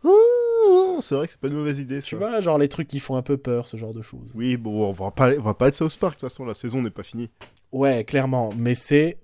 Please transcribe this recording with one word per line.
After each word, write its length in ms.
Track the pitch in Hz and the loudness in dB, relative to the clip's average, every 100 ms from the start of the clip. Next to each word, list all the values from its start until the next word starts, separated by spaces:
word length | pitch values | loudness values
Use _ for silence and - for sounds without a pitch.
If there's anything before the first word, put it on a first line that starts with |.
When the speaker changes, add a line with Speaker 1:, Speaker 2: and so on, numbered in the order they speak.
Speaker 1:
Oh, 960 | 311 415 466 480 466 466 427 370 381 349 | 6 8 8 4 2 4 6 6 4 -2
c'est 140 | - 139 | -4 -4
vrai 120 | 165 | -4
que 60 | |
c'est 60 | - | -6
pas 60 | 135 | -6
une 60 | 147 | -4
mauvaise 240 | 151 143 | -4 -4
idée, 220 | 131 139 | -6 -8
Speaker 2:
Tu 100 | - | -8
Speaker 1:
ça. 60 | 160 | -6
Speaker 2:
vois, 220 | 208 226 | -2 0
genre 180 | 180 151 | 2 2
les 120 | 143 | 2
trucs 180 | - 151 | 0 -8
qui 120 | 143 | -8
font 160 | - 131 | -4 -6
un 60 | |
peu 160 | 127 139 | -2 -4
peur, 300 | 135 120 117 | -2 -4 -4
ce 100 | 113 | -12
genre 160 | 110 | -10
de 80 | 113 | -12
choses. 300 | 107 127 113 110 | -14 -16 -14 -4
Speaker 1:
Oui, 220 | 123 123 | -2 -2
bon, 300 | 113 107 104 | -2 -2 -2
on 20 | |
va 200 | 92 92 | -2 -6
pas, 180 | - 127 143 | 2 4 4
on 40 | |
va 120 | 107 | 0
pas 140 | 104 131 | 2 2
être 80 | - | 2
South 200 | 160 - | -4 -2
Park, 180 | - 147 | -4 -4
de 40 | |
toute 80 | 127 | -14
façon, 160 | - 127 | -10 -10
la 80 | |
saison 280 | 104 120 131 | -8 -6 -4
n'est 80 | 117 | -4
pas 140 | 98 | -8
finie. 260 | 95 117 117 _ - _ _ | -12 -10 -12 _ -20 _ _
Speaker 2:
Ouais, 320 | 127 139 123 | 0 0 0
clairement, 480 | 107 143 131 127 113 110 | -2 -2 0 -2 -2 -2
mais 180 | 117 123 | -2 0
c'est 420 | - 147 160 170 | 4 4 2 -4